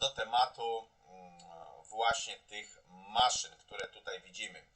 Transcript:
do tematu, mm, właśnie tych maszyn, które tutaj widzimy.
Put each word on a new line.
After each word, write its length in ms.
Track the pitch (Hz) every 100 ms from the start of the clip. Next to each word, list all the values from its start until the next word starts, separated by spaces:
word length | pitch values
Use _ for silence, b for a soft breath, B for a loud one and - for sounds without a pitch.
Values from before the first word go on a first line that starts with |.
do 100 | 113
tematu, 760 | - 107 120 - - 156 - - _ -
mm, 300 | 92 90 87 87 82 80 -
właśnie 560 | - 107 117 117 101 101
tych 400 | - 104 104 - -
maszyn, 680 | 92 95 113 123 - - -
które 320 | - 101 95
tutaj 320 | - - 92
widzimy. 440 | 92 90 104 90 -